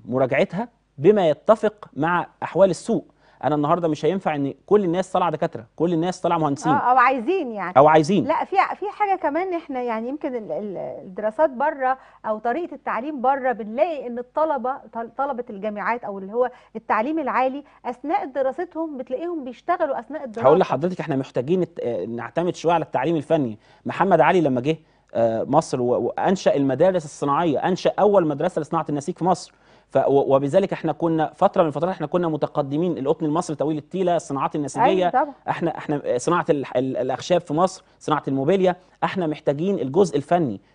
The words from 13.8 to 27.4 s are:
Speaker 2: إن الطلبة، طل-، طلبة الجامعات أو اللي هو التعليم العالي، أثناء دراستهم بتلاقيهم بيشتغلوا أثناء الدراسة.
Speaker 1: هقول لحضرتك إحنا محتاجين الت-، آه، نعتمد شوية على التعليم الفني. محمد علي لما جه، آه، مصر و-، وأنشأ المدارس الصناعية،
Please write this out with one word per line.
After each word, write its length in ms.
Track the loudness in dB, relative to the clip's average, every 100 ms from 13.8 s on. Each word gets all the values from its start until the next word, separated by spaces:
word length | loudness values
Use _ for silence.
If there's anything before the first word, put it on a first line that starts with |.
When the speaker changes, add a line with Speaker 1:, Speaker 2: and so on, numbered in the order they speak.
| -2 -2 -8
Speaker 2:
إن 120 | -10
الطلبة، 540 | -8 -2 -2 0 -4 -6 -10
طل-، 160 | -12 -10 -6
طلبة 260 | -4 -4 -8
الجامعات 540 | -8 -8 -4 -4 -4
أو 160 | -6 -10
اللي 140 | -6
هو 180 | -2 -2 -4 _ -10
التعليم 440 | -2 0 0 -2
العالي، 440 | -2 0 0 -2 -12 _ -12
أثناء 400 | -8 -4 -4 -4
دراستهم 720 | -2 -2 -2 -6 -6 -6 -8
بتلاقيهم 460 | -8 -6 -6 -6
بيشتغلوا 560 | -8 -8 -2 0 0 -2
أثناء 240 | -8 -10
الدراسة. 240 | -10 0 4
Speaker 1:
هقول 120 | 6
لحضرتك 400 | 4 0 -2 -4
إحنا 160 | -4 -4
محتاجين 460 | -4 -4 0 0
الت-، 180 | 0 -4
آه، 260 | -4 -4 -4
نعتمد 500 | -6 -6 -4 -2 -2
شوية 180 | 0
على 100 | 0 0
التعليم 300 | -2 0 0
الفني. 440 | 0 0 0 -6 _ _ -6
محمد 360 | -2 2 4
علي 200 | 6 4
لما 200 | 2 0
جه، 160 | -2 -4 _ _ _
آه، 300 | 0 0 0
مصر 380 | 0 2 2 0
و-، 40 | 0
وأنشأ 720 | 0 -2 -2 0 0 2 2
المدارس 500 | 2 2 2 2 -4
الصناعية، 520 | -6 -2 0